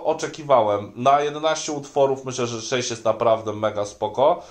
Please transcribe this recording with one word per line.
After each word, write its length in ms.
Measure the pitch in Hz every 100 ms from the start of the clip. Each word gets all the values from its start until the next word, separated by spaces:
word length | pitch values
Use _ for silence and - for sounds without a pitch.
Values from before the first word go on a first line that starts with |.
oczekiwałem. 880 | - 160 156 - 143 127 107 101 107 113
Na 240 | 131 143
jedenaście 520 | 147 147 156 156 -
utworów 520 | 147 139 147 135 135
myślę, 220 | 131 123 117
że 140 | 117
sześć 300 | - 127 120
jest 140 | 113
naprawdę 480 | 113 107 117 110 107
mega 320 | 104 107 104
spoko. 580 | 101 - 107 - 147 170 -